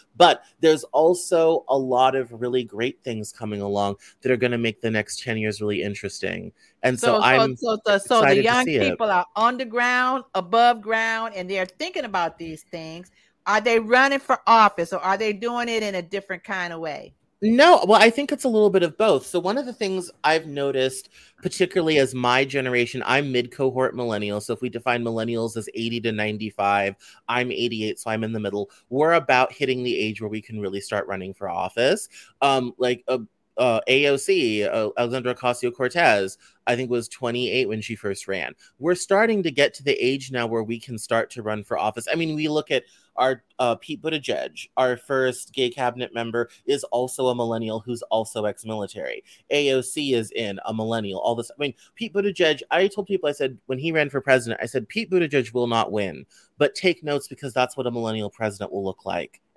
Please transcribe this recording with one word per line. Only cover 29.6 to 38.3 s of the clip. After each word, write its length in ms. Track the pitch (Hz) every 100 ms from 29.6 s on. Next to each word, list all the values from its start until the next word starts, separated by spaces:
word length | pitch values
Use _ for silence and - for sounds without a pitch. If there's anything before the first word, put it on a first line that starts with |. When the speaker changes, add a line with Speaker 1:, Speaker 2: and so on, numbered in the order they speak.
| 135 127
Speaker 1:
the 120 | 123 80
age 260 | 110 104
where 80 | 107
we 120 | 110
can 180 | - 110
really 220 | 98 98
start 260 | - 104 95
running 260 | 95 92
for 160 | 95 95
office. 600 | 87 92 - 131 220 - - - _
Um, 320 | 139 135 123 -
like, 260 | 123 123 -
uh, 120 | 127 110 _ _ -
uh, 240 | 127 113 -
A 180 | 135 143
O 100 | 139
C, 480 | - 190 123 107 101
uh, 240 | 113 107 -
Alexandra 360 | 120 131 123
Ocasio-Cortez, 1040 | 123 123 123 123 120 127 170 156 104 95 - _ _ -
I 80 | 120
think 140 | 127
was 160 | 120 117
twenty-eight 600 | - 123 120 123 117 110
when 140 | 110
she 140 | 104 110
first 320 | 104 98
ran. 260 | -